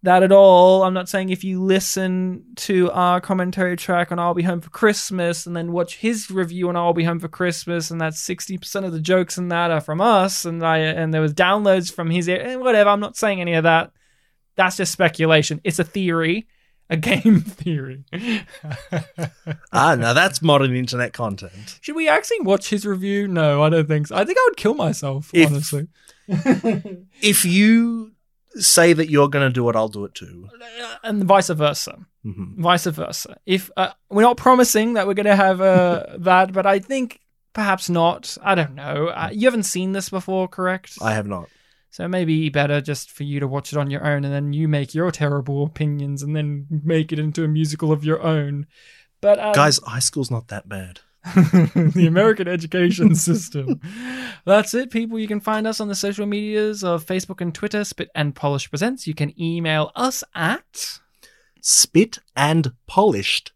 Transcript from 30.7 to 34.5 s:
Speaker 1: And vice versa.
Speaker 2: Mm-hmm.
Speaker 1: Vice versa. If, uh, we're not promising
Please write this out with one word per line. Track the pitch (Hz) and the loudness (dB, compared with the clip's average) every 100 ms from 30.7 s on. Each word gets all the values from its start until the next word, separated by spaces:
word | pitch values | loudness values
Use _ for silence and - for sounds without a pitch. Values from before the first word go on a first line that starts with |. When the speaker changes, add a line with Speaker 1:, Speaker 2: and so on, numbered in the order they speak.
| 233 233 226 | -14 -14 -12
Speaker 1:
And | 226 214 | -6 -2
vice | 196 196 190 | 4 4 2
versa. | 160 151 147 - - 185 _ | -2 -2 -2 -10 -14 -20 _
Speaker 2:
Mm-hmm. | 110 95 92 98 | -14 -12 -14 -6
Speaker 1:
Vice | 170 175 175 | 0 0 0
versa. | 156 165 - - - - | -6 -8 -10 -12 -16 -4
If, | 190 190 - | -4 -4 -6
uh, | 240 - _ | -6 -6 _
we're | 202 | 2
not | 233 240 | 4 4
promising | - | 4